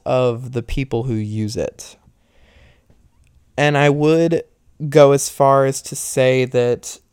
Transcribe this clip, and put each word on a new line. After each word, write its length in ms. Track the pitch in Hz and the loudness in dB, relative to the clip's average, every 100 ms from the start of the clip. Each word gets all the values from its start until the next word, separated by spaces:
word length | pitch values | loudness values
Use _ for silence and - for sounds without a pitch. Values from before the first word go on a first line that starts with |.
| - | -4
of 460 | 127 127 117 127 | 0 0 -2 -8
the 100 | 123 | -10
people 400 | 117 - 131 117 | -6 -6 -4 -6
who 120 | 127 | -4
use 420 | 110 107 107 107 104 | -6 -6 -6 -6 -6
it. 400 | 78 - - - _ _ _ _ _ _ _ _ _ _ _ _ _ _ _ - | -8 -8 -20 -20 _ _ _ _ _ _ _ _ _ _ _ _ _ _ _ -2
And 180 | 147 147 | 0 2
I 140 | 147 | 2
would 540 | 143 151 160 170 165 - _ _ _ 151 | 2 2 2 2 -2 -6 _ _ _ 0
go 240 | 147 143 | 6 6
as 160 | 143 - | 6 -2
far 380 | - 139 139 135 | 0 2 4 2
as 160 | 131 | -4
to 140 | - - | -12 -12
say 500 | - - 131 131 127 | -8 0 2 2 0
that 520 | 123 120 123 - - _ | 0 0 -2 -8 -20 _